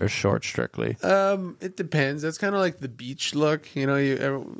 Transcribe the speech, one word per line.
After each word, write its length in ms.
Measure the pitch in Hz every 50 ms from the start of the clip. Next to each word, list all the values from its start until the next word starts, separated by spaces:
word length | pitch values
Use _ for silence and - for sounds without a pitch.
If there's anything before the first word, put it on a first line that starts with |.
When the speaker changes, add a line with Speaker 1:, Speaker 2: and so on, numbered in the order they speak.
Speaker 1:
or 60 | - 101
shorts 400 | - - - 101 107 113 - -
strictly? 500 | - - 58 - - - 57 57 113 - -
Speaker 2:
Um, 520 | 185 190 196 196 196 202 190 185 175 - -
it 160 | 175 185 185 -
depends. 460 | 185 156 - 151 135 135 143 147 147
That's 160 | 160 160 -
kinda 180 | 208 196 202 196
like 220 | 190 175 - -
the 100 | 139 127
beach 460 | 113 - 123 123 135 - - - -
look. 400 | 147 151 151 156 151 151 - -
You 100 | 139 135
know, 120 | 139 139 139
you, 580 | 139 139 135 - - 139 139 135 - - -